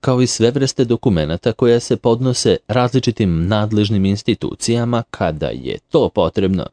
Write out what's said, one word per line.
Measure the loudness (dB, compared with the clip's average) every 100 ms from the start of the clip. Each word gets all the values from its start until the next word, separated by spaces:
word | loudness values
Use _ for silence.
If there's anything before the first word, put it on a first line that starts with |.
kao | 0 2
i | 0
sve | 2 2
vrste | 2 -2 -2 0
dokumenata | 2 2 0 0 -2 -4
koja | 0 2 2
se | 0 -2
podnose | 0 0 0 0 0 0 _
različitim | 0 0 0 -2 0 0 0 0
nadležnim | 0 0 0 0 2 0
institucijama | 0 -2 -2 -4 -6 -4 -2 0 -2 -4
kada | -4 -4 -2 -6
je | -6 -8 -10 _
to | 0 2
potrebno | 2 0 0 0 -2 -4